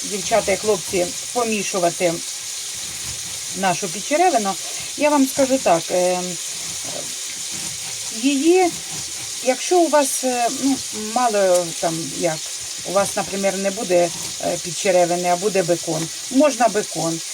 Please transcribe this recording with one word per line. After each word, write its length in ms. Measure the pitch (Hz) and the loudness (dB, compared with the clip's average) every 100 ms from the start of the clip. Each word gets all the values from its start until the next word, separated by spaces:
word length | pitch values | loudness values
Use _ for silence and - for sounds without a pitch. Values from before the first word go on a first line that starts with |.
дівчата 480 | 180 202 175 226 202 | -4 -4 2 2 2
і 60 | 190 | 0
хлопці, 480 | 214 202 - 190 175 - - | 2 0 2 0 0 -2 -4
помішувати 800 | 247 226 214 190 202 170 165 180 165 - - - - - - - - - - - - - 180 | -2 0 0 0 2 0 2 0 0 -6 -8 -8 -8 -8 -8 -10 -8 -8 -8 -8 -8 -8 -2
нашу 300 | 190 175 190 | 0 0 -2
підчеревину. 680 | 202 - 294 370 269 202 190 - - - - | -6 -2 4 4 4 0 -4 -6 -8 -8 0
Я 120 | 294 | 2
вам 180 | 294 269 | 4 4
скажу 300 | - 262 262 | 4 2 4
так, 260 | 214 170 - | 4 2 2
е, 280 | 180 180 180 180 170 - - - - - - - - - - - - - - - - - 220 | 2 2 2 -2 -6 -8 -8 -8 -8 -8 -8 -8 -8 -10 -8 -8 -8 -8 -8 -8 -8 -8 -2
її, 480 | 262 277 311 359 349 - - - - - - - | 0 2 6 6 4 0 -10 -8 -8 -8 -8 -4
якщо 360 | 240 262 - 359 | -2 0 2 4
у 80 | 320 | 6
вас, 360 | 294 277 - | 4 2 0
е, 260 | 262 247 233 262 | -2 0 0 0
ну, 140 | 269 262 - 214 214 | 0 0 -2 -6 -4
мало 520 | 220 240 208 190 180 170 156 | 0 2 4 4 4 2 -2
там 260 | 175 165 147 147 | -2 -2 -6 -2
як, 200 | 175 156 - - - - - | -2 -2 -6 -10 -10 -10 -2
у 20 | |
вас, 240 | 185 196 - | 0 0 -2
наприклад, 440 | 170 190 196 190 | -4 -2 -2 0
не 120 | 196 | -2
буде, 380 | 196 208 180 175 - - - - | -4 2 2 2 -2 -8 -4 -4
е, 120 | 170 | -4
підчеревини, 680 | 175 156 202 180 175 175 180 | -6 -2 2 4 4 2 0
а 60 | 175 | 0
буде 280 | 202 190 | 2 0
бекон, 440 | 170 170 - 156 160 - - | 2 0 0 -4 -4 -8 0
можна 360 | 254 302 226 233 | 4 4 6 2
бекон. 540 | 196 202 165 160 165 - | 2 -2 -2 -2 -2 -6